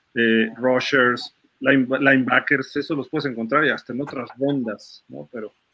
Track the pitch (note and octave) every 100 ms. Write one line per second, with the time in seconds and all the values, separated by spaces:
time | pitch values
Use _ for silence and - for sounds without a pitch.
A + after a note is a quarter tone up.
0 | _ A#2+ A#2 A2+ A2 A2+ B2+ B2+ - C#3
1 | B2 A#2+ - _ _ _ C3 C#3 B2 C3+
2 | C#3 C3+ A#2 C3 - C#3 C3 C#3+ C3+ D3+
3 | B2+ D#3 C#3+ A#2 A2+ C#3+ D3+ A2 - A#2+
4 | C#3+ C3+ A#2 B2 C#3 C#3+ A2+ G#2 - -
5 | - C3+ D3 A#2+ G#2+ _ _